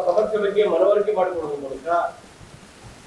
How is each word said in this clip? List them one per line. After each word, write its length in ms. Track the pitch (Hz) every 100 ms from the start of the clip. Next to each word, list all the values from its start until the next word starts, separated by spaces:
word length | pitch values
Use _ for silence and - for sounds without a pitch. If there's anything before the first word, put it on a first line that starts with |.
| -
ಸಮಸ್ಯೆ 300 | 208 208 214
ಬಗ್ಗೆ 200 | 202 202 202
ಮನವರಿಕೆ 400 | 165 190 208 202 196
ಮಾಡಿಕೊಡೋದ್ರ 400 | 180 175 151 147
ಮೂಲಕ 240 | 139 135 151 170 151 - - - - - - - - -